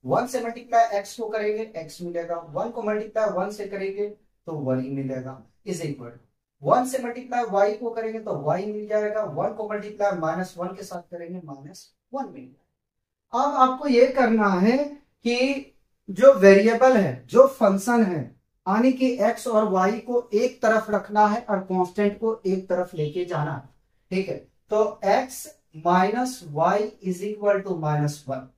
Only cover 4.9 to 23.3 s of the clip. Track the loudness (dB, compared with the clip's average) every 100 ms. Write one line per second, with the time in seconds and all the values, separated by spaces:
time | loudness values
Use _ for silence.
4.9 | -8 -8 -8 -10 -16 -20 _ -10 -8 -8
5.9 | -10 -14 -18 _ _ _ _ 0 0 0
6.9 | -6 -8 -10 -8 -6 -2 2 0 0 -6
7.9 | -6 -8 -8 -8 -6 -4 -4 -4 -8 -4
8.9 | -2 -2 -4 -6 -4 -6 -6 -8 -8 -10
9.9 | -4 -2 -2 -4 -4 -8 -8 -10 -10 -14
10.9 | -14 -14 -14 -12 -14 -14 -18 -18 -20 -20
11.9 | _ _ -10 -10 -12 -20 _ _ _ _
12.9 | _ _ _ _ -2 0 4 2 2 2
13.9 | 4 6 4 2 4 2 4 4 2 0
14.9 | -8 _ _ -2 0 0 -2 -8 _ _
15.9 | _ -14 6 8 10 10 10 6 6 6
16.9 | 6 2 -2 0 6 6 6 2 2 2
17.9 | 2 2 0 -6 _ _ _ -2 2 2
18.9 | 2 0 2 0 0 0 0 2 2 2
19.9 | 0 -2 -4 0 0 0 0 2 2 0
20.9 | -4 -2 2 4 2 -2 -4 -2 -2 -2
21.9 | 0 -2 0 -4 -2 -2 -4 -2 -4 -2
22.9 | -4 -6 -4 -6